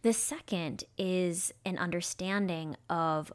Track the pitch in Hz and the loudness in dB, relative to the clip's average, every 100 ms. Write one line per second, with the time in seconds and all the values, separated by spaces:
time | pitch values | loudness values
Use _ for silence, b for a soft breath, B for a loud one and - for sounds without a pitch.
0 | 226 226 - 311 - 175 160 - - - | 4 4 0 -4 -4 -2 -2 -6 -10 -2
1 | 185 185 180 170 - - 190 185 175 175 | 0 2 2 0 -4 -4 -6 -2 -2 -2
2 | 175 - 185 202 196 165 156 - - 170 | -4 -4 -2 0 2 0 -4 -8 -2 0
3 | 160 156 151 | 2 2 -2